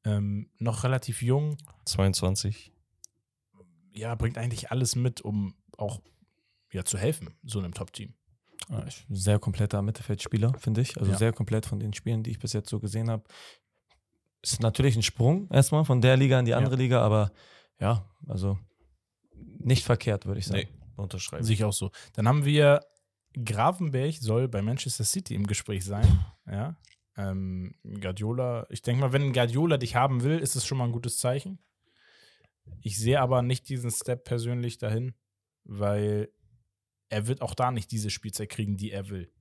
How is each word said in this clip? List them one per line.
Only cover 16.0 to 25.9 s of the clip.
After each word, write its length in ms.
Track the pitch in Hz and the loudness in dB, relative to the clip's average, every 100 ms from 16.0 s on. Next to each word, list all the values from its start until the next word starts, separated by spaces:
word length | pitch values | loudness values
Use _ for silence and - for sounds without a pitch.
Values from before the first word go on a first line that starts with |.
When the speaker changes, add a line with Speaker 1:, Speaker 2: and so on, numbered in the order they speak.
Speaker 3:
der 160 | 123 131 | 6 6
Liga 200 | 135 131 | 6 4
in 60 | 117 | 4
die 60 | |
Speaker 1:
Ja. 60 | 117 | 2
Speaker 3:
andere 180 | 135 127 | 2 2
Liga, 260 | 127 123 | 2 4
aber 300 | 113 107 101 - - - _ _ | 4 4 2 -2 -20 -20 _ _
ja, 300 | 101 113 95 _ - | 0 0 -2 _ -8
also 300 | 95 98 98 - _ _ _ _ _ _ - - - | -2 -2 -2 -6 _ _ _ _ _ _ -20 -20 -8
nicht 260 | 113 127 - | 2 2 4
verkehrt, 400 | 117 - 101 92 | 0 2 -2 -4
würde 140 | 101 | -6
ich 80 | 98 | -2
sagen. 200 | 98 - | -4 -4
Speaker 2:
Nee, 100 | - - - | -12 -20 -10
unterschreibe 460 | 98 90 - 73 | -8 -8 -10 -6
Speaker 1:
Sehe 100 | 110 | 0
Speaker 2:
ich. 60 | 107 | 2
Speaker 1:
ich 40 | 107 | 0
auch 60 | |
so. 180 | 104 98 - - | 0 -6 -8 -12
Dann 140 | - 110 | 0 2
haben 160 | 147 143 | 4 4
wir 360 | 147 143 147 - _ _ _ _ 139 | 6 6 6 2 _ _ _ _ -8
Gravenberch 800 | 113 107 135 180 165 131 143 156 | -4 2 2 2 -2 0 -2 -2
soll 260 | 113 113 127 | 0 0 0
bei 140 | 104 | -2
Manchester 420 | 107 131 - - | -2 -4 -6 -2
City 320 | 107 - - 101 | -2 -2 -4 -4
im 120 | 101 | -2
Gespräch 380 | 101 - 98 | -4 -4 -6
sein. 340 | 92 | -4